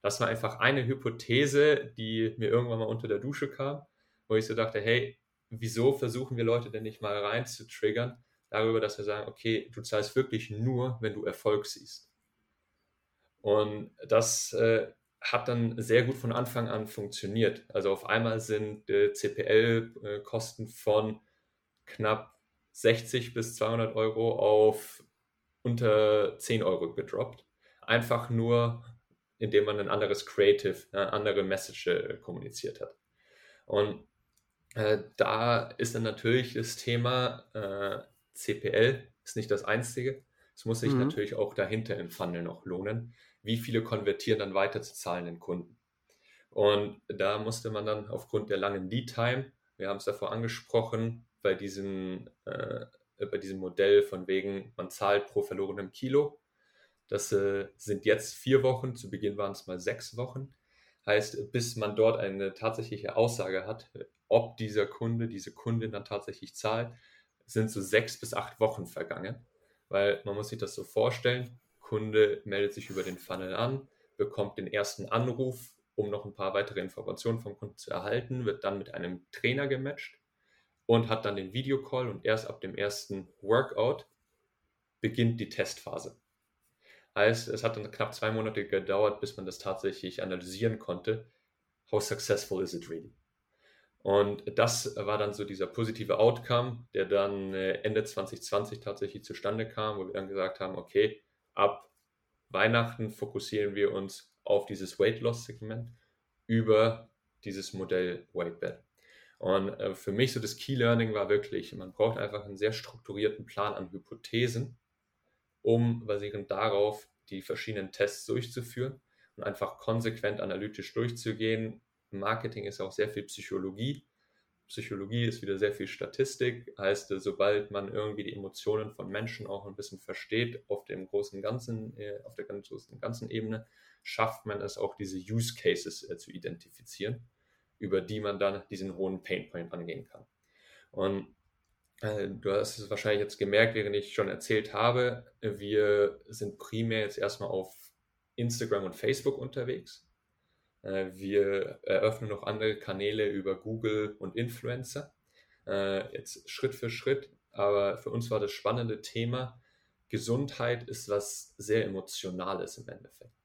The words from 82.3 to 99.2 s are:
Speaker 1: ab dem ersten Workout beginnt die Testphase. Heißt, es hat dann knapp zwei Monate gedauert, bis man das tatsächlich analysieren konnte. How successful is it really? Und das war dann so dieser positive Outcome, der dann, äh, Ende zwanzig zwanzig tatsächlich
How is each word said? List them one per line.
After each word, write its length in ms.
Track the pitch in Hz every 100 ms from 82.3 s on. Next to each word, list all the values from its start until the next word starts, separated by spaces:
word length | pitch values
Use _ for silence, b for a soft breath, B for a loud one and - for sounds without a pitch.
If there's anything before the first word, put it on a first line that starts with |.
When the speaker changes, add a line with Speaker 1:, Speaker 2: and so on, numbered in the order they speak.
| 110 -
Speaker 1:
ab 120 | -
dem 140 | 95
ersten 520 | - 104 - - 98 90 _
Workout 640 | 98 117 135 - 117 143 - _ _ _ _ _ _ _ _ _
beginnt 400 | 110 113 117 117
die 80 | 104
Testphase. 680 | - 95 - - 82 - - _ _ _ _ _ b b b b -
Heißt, 320 | 107 117 120
es 160 | 110
hat 120 | 113 113
dann 140 | 104
knapp 240 | - 107
zwei 160 | - 110
Monate 360 | 110 110 107 101
gedauert, 540 | 98 92 98 104 101
bis 160 | 98 -
man 80 |
das 140 | 92 -
tatsächlich 640 | 98 95 98 92 92 90
analysieren 560 | 92 92 90 95 113 110
konnte. 480 | - 90 - 113 b b b b _ _ _
How 100 | 107
successful 640 | - 107 - 101 - 95
is 100 | 90
it 160 | 87 80
really? 240 | 82 - _ _ _ _ b b b b b
Und 460 | 98 101 101 101 - -
das 380 | 117 - - -
war 220 | 101 104
dann 160 | 104
so 100 | 101
dieser 220 | 101 95 92
positive 520 | - 113 113 101 98
Outcome, 680 | 113 117 - 120 127 120 -
der 100 | 98
dann, 480 | 95 101 101 101 98
äh, 200 | 95 95 -
Ende 220 | 110 107
zwanzig 380 | - - 95 -
zwanzig 380 | - 101 104 101
tatsächlich 440 | - 101 98 110